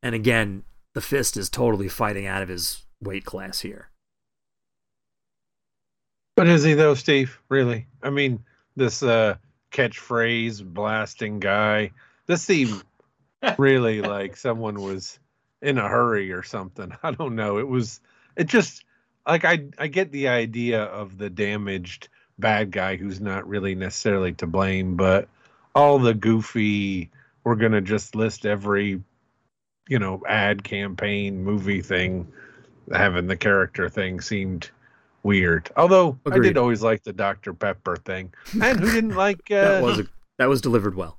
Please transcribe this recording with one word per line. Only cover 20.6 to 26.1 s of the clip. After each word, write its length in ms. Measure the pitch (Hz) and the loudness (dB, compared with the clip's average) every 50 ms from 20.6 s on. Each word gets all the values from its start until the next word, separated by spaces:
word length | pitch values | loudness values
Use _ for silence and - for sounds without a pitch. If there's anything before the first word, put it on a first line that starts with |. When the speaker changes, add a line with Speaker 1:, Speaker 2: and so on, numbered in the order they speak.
| 120 120 117 110 107 | -2 0 0 -2 -2
Speaker 2:
of 340 | 101 92 101 107 98 95 92 | -4 -8 -10 -12 -12 -12 -10
the 120 | 104 101 | -10 -10
damaged 800 | 90 87 104 101 104 107 104 101 98 95 90 90 90 - - - _ _ _ _ _ - | -4 -4 -4 -2 -2 -4 -4 -6 -6 -6 -8 -10 -14 -18 -20 -20 _ _ _ _ _ -4
bad 320 | 98 113 107 104 107 98 | 0 0 2 2 0 -2
guy 240 | 90 101 92 95 95 | -2 -4 -4 -4 -4
who's 240 | 90 95 101 95 92 | -6 -8 -10 -10 -8
not 260 | 101 101 95 98 92 - | -6 -6 -6 -6 -8 -6
really 260 | 101 104 92 98 95 | -8 -6 -4 -4 -4
necessarily 560 | 92 92 92 - - - 117 101 98 95 90 85 | -4 -6 -8 -8 -4 -2 0 0 0 0 -2 -4
to 140 | - - 82 | -6 -8 -4
blame, 480 | 82 95 98 95 95 95 95 92 90 | -2 0 0 0 0 -2 -2 -2 -2
but 320 | 87 95 95 92 98 - _ _ _ _ _ _ _ _ _ _ | 0 2 4 4 2 2 _ _ _ _ _ _ _ _ _ _
all 260 | 139 147 147 143 139 | 6 6 8 6 6
the 140 | 127 120 | 6 4